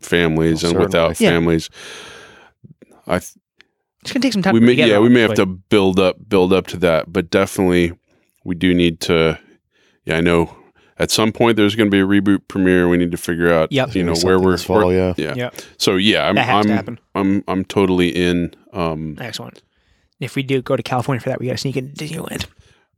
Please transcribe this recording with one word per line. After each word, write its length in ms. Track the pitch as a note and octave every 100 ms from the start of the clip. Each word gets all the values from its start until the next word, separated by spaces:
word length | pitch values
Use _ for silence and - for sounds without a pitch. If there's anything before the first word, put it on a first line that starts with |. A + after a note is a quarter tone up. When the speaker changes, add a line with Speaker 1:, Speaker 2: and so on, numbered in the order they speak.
Speaker 1:
families 600 | - F2 E2+ D#2+ E2 D#2
Speaker 2:
Oh, 60 | E2+
Speaker 1:
and 100 | F2+
without 360 | E2+ F#2 E2 E2
Speaker 2:
certainly. 80 | A3+
Speaker 3:
Yeah. 40 |
Speaker 1:
families. 400 | E2+ E2+ E2 - - - - - - - - _ _ - _ - _ -
I 120 | F2+
th- 140 | - - _ _ _ _ _ _
Speaker 3:
It's 100 | -
gonna 80 | C4+
take 120 | C4
some 80 | G#3
time 120 | F3+
Speaker 1:
we 60 | A2+
Speaker 3:
to 60 | A#2+
Speaker 1:
may, 100 | B2
Speaker 3:
get 140 | A#2+
Speaker 1:
yeah, 80 | G#2
Speaker 3:
it, 40 |
Speaker 1:
we 80 | A#2
may 120 | B2
have 100 | A2+
Speaker 3:
obviously. 220 | G#2+ F#2+
Speaker 1:
to 60 | F#2 _
build 300 | G#2+ F#2+ F#2
up, 280 | F#2 - -
build 240 | G2 F#2
up 140 | F#2+ F2
to 100 | F2+
that, 340 | F2 D#2+ -
but 180 | F#2 E2
definitely 640 | G2 G2 - F#2 F2+ E2+ F2 _ _ _ _
we 120 | - F2
do 180 | F#2
need 260 | F2+ F2 E2
to. 360 | - E2+ D#2+ D#2+ _ _ _ _ _ _ -
Yeah, 120 | D#2+
I 40 |
know 340 | F2 E2+ E2 - _ _ _ -
at 140 | F2
some 200 | - E3
point 260 | - A#2+ A2
there's 180 | G#2 G#2+
gonna 140 | G#2
be 100 | G2
a 60 | F#2+
reboot 360 | G2+ G2+ G2 -
premiere. 400 | G2+ F#2 F2+ F2
We 100 | F2
need 140 | F2
to 60 | E2+
figure 340 | - E2+ E2+
out, 200 | E2+ D#2+
Speaker 3:
Yep. 240 | C3+ C3 F#2+
Speaker 1:
you 80 |
know, 100 | E2+
Speaker 2:
There's 100 | E2
Speaker 1:
where 120 | F2+ F#2+
Speaker 2:
something 100 | F#2
Speaker 1:
we're, 60 |
Speaker 2:
this 100 | F2
fall, 220 | - G2 F#2
Speaker 1:
where, 80 | F#2
Speaker 2:
yeah. 160 | F#2 F2
Speaker 1:
yeah. 160 | D2+ C#2
Speaker 3:
Yep. 200 | B2 - - -
Speaker 1:
So 180 | - F#2+
yeah, 300 | G#2 F2 D2+
I'm, 80 | G2+
Speaker 3:
That 100 | B2
has 180 | G#2 G#2+
to 60 |
Speaker 1:
I'm, 40 | G#2+
Speaker 3:
happen. 240 | A2 A#2+ _ F#2+
Speaker 1:
I'm, 280 | G2 G2 -
I'm 180 | F#2 F#2
totally 440 | G#2+ F#2+ F2+ F2
in. 440 | F2 F2 F2 E2+ - _
Um, 440 | G2 E2 D#2 D#2+ D2+
Speaker 3:
Excellent. 420 | A#2+ G2+ B2 - _ _ _ _ _ _
If 160 | C3 C#3+
we 80 |
do 180 | C3 C3+
go 140 | - C3
to 80 |
California 380 | - B2+ A#2 B2+
for 80 | C3
that, 100 | B2+
we 60 | B2
gotta 100 | B2
sneak 200 | C#3 C3
into 160 | C3 C#3+
Disneyland. 500 | D#3 E3 - - - _ _ _ _